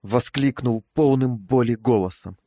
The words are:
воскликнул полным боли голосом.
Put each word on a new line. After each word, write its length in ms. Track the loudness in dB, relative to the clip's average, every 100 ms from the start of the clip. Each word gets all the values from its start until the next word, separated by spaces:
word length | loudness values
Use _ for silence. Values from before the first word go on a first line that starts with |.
воскликнул 800 | 0 -2 -2 -2 -2 -2 -2 -4 _
полным 440 | 0 2 2 0 -4
боли 380 | 0 0 0 0
голосом. 640 | 2 2 0 -6 -16 -18